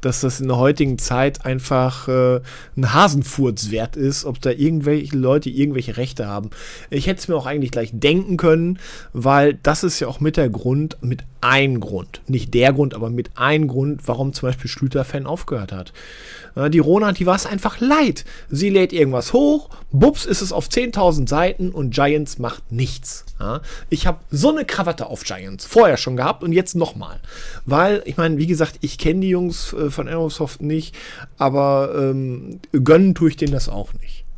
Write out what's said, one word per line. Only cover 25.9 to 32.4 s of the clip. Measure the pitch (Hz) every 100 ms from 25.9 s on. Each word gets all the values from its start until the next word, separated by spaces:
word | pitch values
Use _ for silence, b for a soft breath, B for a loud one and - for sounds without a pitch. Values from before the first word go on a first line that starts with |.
| 127
schon | - 127
gehabt | 135 202
und | 175
jetzt | 170 185 170
nochmal. | 165 - 80 80 B B B B -
Weil, | 139 185 208 -
ich | 135
meine, | 165 151
wie | 160
gesagt, | 160 156 -
ich | 147 -
kenn | 160 180
die | 190
Jungs, | 180 180 165 -
äh, | - 147
von | 143 -
Aerosoft | 165 160 - 151 -
nicht, | 151 160 156 B B B B -
aber, | 139 139 139 139 139 -
ähm, | 135 135 131 127